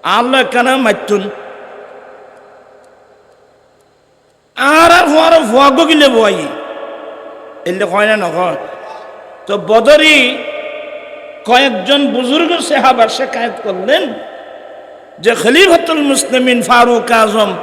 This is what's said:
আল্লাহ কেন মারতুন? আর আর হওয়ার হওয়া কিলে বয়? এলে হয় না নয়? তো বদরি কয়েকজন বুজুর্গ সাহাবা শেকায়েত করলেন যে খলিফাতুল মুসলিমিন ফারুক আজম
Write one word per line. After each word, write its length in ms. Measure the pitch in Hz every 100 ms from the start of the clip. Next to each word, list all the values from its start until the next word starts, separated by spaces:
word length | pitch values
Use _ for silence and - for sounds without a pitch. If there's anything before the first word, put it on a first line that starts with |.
আল্লাহ 400 | - 202 240 269 254
কেন 260 | 247 247 262
মারতুন? 540 | 240 202 - 202 196 - - - - - - - - - - - - - - - _ _ _ _ _ _ _ _ _ _ _ _ _ _ _ _ _ -
আর 340 | 269 311 339
আর 180 | 339 349
হওয়ার 360 | 302 330 330
হওয়া 420 | 254 247 277 269 320
কিলে 220 | 311 285
বয়? 260 | 233 220 185 143 - - - - - - - - - - -
এলে 200 | 170 185
হয় 220 | 202 190 214
না 100 | 214
নয়? 400 | 180 160 180 156 - - - - - - - - -
তো 120 | 202
বদরি 840 | 170 220 240 302 311 302 247 262 - - - - - - - - - -
কয়েকজন 640 | - 247 277 226 180 285 277
বুজুর্গ 540 | 226 247 294 330 339
সাহাবা 480 | - 285 240 254 226
শেকায়েত 440 | - 262 233 233 233
করলেন 500 | 214 185 202 311 320 214 - - - - - - - - - -
যে 140 | 175
খলিফাতুল 640 | 233 214 277 392 339 339 320
মুসলিমিন 640 | 285 269 - 254 254 247
ফারুক 500 | - 240 240 240 233
আজম 400 | 233 220 214 202 175